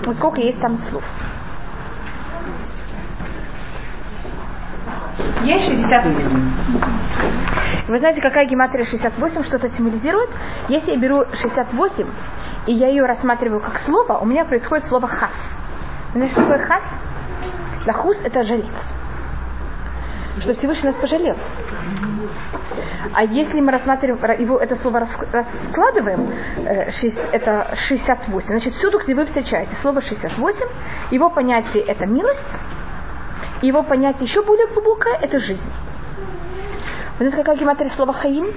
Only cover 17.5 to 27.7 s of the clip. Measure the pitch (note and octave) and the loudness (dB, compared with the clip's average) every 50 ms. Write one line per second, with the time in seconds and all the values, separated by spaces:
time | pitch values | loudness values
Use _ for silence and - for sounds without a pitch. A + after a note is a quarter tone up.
17.5 | - - - - - - - A3+ A3 - - F4 G#4 G#4 - - - C4 A#3 G#3 | -6 -6 -6 -6 -6 -2 -2 0 0 2 2 2 2 2 0 0 0 2 2 2
18.5 | A#3+ A#3 - - - - - - - - - - - - - - - - - - | 0 0 0 -2 -6 -6 -6 -6 -6 -6 -6 -6 -6 -6 -6 -4 -4 -4 -4 -4
19.5 | - - - - - - - - - - - - - - - - - F#3 F3 G#3 | -6 -6 -6 -6 -6 -6 -6 -6 -6 -6 -6 -6 -6 -6 -6 -4 -4 -2 0 0
20.5 | A#3+ - - C#4 D#4 - - C#4 C4+ - - C4 D#4 E4 F4 C#4+ F3+ - - - | 0 0 0 0 0 2 0 0 0 0 0 0 2 2 2 2 0 0 -4 -6
21.5 | - - - - - - - E3+ G3+ G3 G3+ G#3+ G#3+ G#3+ G#3+ G#3 - - - - | -6 -6 -6 -6 -6 -6 -6 -6 -4 -4 -4 -4 -4 -4 -4 -4 -6 -6 -6 -6
22.5 | - - - - A#3 - F3 F3 - - - G3+ - - A3+ A3 A3 C#4 D4+ D4+ | -6 -6 -6 -6 -6 -6 -6 -6 -6 -6 -6 -2 2 2 2 4 2 2 0 2
23.5 | D#4 D4+ C#4+ C4+ C4 B3+ B3+ C4+ C4+ C4 C#4+ B3+ A#3+ - G#3+ A3 A3+ A3+ A#3+ A3+ | 2 2 4 4 4 2 2 2 2 2 2 0 0 2 2 2 2 2 2 2
24.5 | C4 - - - B3+ A#3 - C4 A3 A#3+ A#3 A3+ - - - - - A#3+ A#3+ A#3+ | 2 2 2 0 -2 -2 0 0 0 0 0 -2 -4 -6 -6 -2 -2 -2 -2 -2
25.5 | - - - - - D#4+ F#4 B4+ C5 G4+ A#3 G#3 F#3 F3+ B3+ - - - - - | -6 -8 -6 -4 0 4 4 4 4 2 2 2 0 0 0 -2 -4 -6 -6 -6
26.5 | - - - - G3+ G3 - - - - - A#3 G#3+ - A3+ - - A3+ - A3+ | -4 -4 -2 0 0 0 0 -2 -2 -2 -2 -2 0 -2 -4 0 0 0 2 2
27.5 | G#3+ G#3 G3 - | 2 2 0 -2